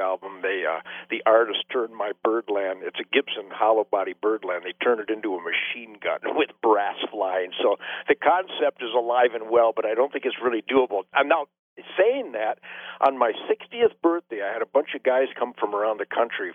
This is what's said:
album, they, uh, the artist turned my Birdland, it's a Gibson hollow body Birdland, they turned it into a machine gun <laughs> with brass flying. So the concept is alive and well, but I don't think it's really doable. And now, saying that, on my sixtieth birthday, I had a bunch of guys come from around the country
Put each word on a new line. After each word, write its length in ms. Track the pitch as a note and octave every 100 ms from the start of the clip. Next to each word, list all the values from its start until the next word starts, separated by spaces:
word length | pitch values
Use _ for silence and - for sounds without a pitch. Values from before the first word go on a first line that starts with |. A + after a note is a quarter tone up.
album, 380 | F#2+ F#2 F#2+ F#2+
they, 220 | F#2 F#2+ D#2+
uh, 120 | D#2+ - - -
the 100 | A2+ A2
artist 320 | A2+ A2+ G2+ -
turned 220 | C3 A2+ A2+
my 180 | G#2 -
Birdland, 560 | A2+ A2+ A2+ G2+ F#2+ F#2
it's 160 | F2 -
a 40 | -
Gibson 380 | C3+ C#3 A2 G2
hollow 320 | - G#2+ A2 G#2
body 240 | G2+ F#2+ F2+
Birdland, 440 | G#2+ A2 F#2 F2 F2+
they 80 | -
turned 160 | A#2+ A2+
it 120 | G#2
into 240 | A2 G#2+ F2+
a 40 |
machine 540 | E2+ - - A#2+ A2+ G#2
gun 160 | F2 D#2+
<laughs> 120 | - -
with 140 | D3 -
brass 340 | A2+ G#2 G2+ - -
flying. 400 | G#2+ F#2+ F#2 F2+ -
So 140 | G#2 G2+ - - -
the 60 | -
concept 640 | D3 F3 F#3 - D3 -
is 80 | A#2+ A#2+
alive 380 | A#2 B2 B2 A2+
and 120 | A2
well, 220 | A#2 A#2 A2
but 100 | G#2+
I 80 |
don't 180 | A2 C#3
think 140 | C#3 C3
it's 160 | G#2+
really 220 | A#2+ A2+
doable. 400 | - C3 B2+ G2+ F#2
And 160 | C3+ C#3
now, 160 | D#3+ C#3+ _ _ - - -
saying 340 | G#3+ C4+ G3
that, 260 | A2 A2 - - - - -
on 180 | C3+ C3
my 160 | A#2 G#2 -
sixtieth 440 | - - A#3+ A#3 -
birthday, 400 | E3+ E3+ - G#2+
I 100 | G2
had 80 | A2+
a 40 | A2+
bunch 240 | C#3 D3+ B2+
of 80 |
guys 240 | C3 B2+ C3+ -
come 160 | A#2+
from 220 | - G#2+ G#2
around 240 | G#2+ G#2+
the 60 | -
country 480 | - A#2 - F#2